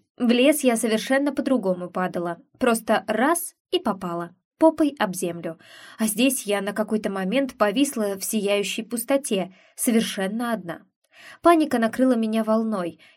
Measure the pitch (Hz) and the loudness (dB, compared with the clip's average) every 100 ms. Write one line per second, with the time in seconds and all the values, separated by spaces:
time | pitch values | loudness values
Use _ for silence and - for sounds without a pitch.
0 | _ _ 247 240 269 302 254 233 226 220 | _ _ 2 4 4 4 2 2 0 0
1 | - 269 285 277 285 254 190 180 175 185 | 2 0 2 0 0 0 0 -2 -4 -4
2 | 180 180 175 170 _ _ 240 226 - 214 | -4 -4 -6 -8 _ _ 0 0 0 -2
3 | - 214 269 392 - - _ 359 254 190 | 0 0 2 0 -4 -14 _ -4 -2 -4
4 | 180 170 175 - _ _ 320 320 302 285 | -6 -6 -8 -14 _ _ 4 4 0 0
5 | 214 180 175 170 165 165 - - - - | -2 -2 -6 -6 -10 -12 -18 -20 -20 -4
6 | 220 220 269 262 190 202 196 202 214 214 | -4 2 2 0 -2 -2 -2 -4 -2 -2
7 | 214 190 190 247 269 - 208 208 277 233 | -2 -4 -2 -2 -2 0 0 2 0 0
8 | 208 196 - 220 196 202 196 - 220 233 | -4 -4 -4 -2 0 0 -2 -6 -6 -8
9 | - 277 277 196 185 - _ - - 226 | -2 -2 0 -4 -4 -10 _ -6 0 2
10 | 185 - 190 220 240 208 170 156 - _ | 0 -2 -4 -4 -4 -6 -6 -12 -14 _
11 | _ - - - 330 339 302 240 226 240 | _ -20 -20 0 4 4 4 0 0 2
12 | 262 233 220 220 220 220 226 202 175 165 | 2 2 0 -2 0 0 0 -2 -6 -8
13 | - | -20